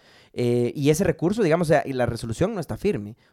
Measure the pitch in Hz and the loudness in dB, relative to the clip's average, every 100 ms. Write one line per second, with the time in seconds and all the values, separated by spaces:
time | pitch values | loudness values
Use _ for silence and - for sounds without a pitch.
0 | _ - _ - 120 120 120 120 139 151 | _ -20 _ -4 0 2 0 0 2 2
1 | 190 - 160 208 190 165 160 151 - 131 | 2 0 -2 0 2 2 4 2 2 -2
2 | 120 113 117 113 180 226 156 110 196 156 | -2 -2 -8 -2 -2 -2 -8 -4 -2 -2
3 | 104 113 _ | -6 -14 _